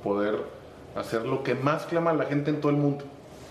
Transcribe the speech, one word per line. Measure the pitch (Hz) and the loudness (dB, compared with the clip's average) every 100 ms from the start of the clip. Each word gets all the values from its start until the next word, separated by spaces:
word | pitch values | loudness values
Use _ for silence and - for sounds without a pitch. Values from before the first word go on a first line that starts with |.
poder | 104 101 104 107 - - - - - - | 0 2 2 0 -4 -10 -16 -18 -10 -8
hacer | 104 113 123 | -2 -2 0
lo | 131 | -2
que | 131 | 0
más | 120 131 - - | 2 2 2 0
clama | 165 165 | 2 4
la | 156 135 | 2 2
gente | 143 147 | 0 2
en | 147 | 2
todo | 147 | 4
el | 143 | 4
mundo, | 143 139 - - - - - | 4 2 -6 -14 -18 -18 -18